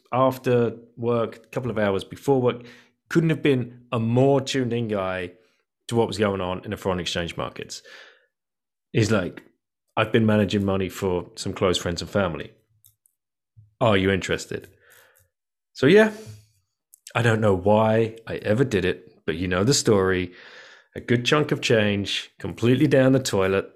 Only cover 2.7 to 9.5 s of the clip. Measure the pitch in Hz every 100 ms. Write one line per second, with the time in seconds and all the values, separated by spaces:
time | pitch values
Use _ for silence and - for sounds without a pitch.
2.7 | - _ _ - 170 165 156 151 131 117
3.7 | - - 123 113 120 135 139 135 139 123
4.7 | 117 117 104 95 92 90 - _ _ _
5.7 | _ - 117 113 92 104 95 90 92 107
6.7 | 101 101 90 82 90 85 - 62 - -
7.7 | - - - - _ _ _ _ _ _
8.7 | _ _ - 104 107 87 - -